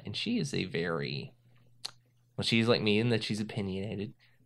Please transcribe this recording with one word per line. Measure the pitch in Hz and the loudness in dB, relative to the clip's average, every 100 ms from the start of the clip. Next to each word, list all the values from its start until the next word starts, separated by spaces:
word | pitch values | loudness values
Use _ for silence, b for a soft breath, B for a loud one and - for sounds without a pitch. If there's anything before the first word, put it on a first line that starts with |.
and | - 107 | -6 -6
she | - 240 | -2 -2
is | 147 | 0
a | 92 | -2
very, | 92 - 87 82 69 67 67 - _ - - - - - _ _ _ - | -2 -2 -2 -2 -2 -4 -8 -14 _ -20 -20 -16 -16 -16 _ _ _ -6
well, | |
she's | 104 113 113 | 2 4 6
like | 98 | 4
me | 107 104 | 4 4
in | 120 | 4
that | 113 | 2
she's | - 107 | 0 -2
opinionated, | 107 - 98 95 104 101 104 - b b | -4 -4 -4 -4 -4 -6 -8 -10 b b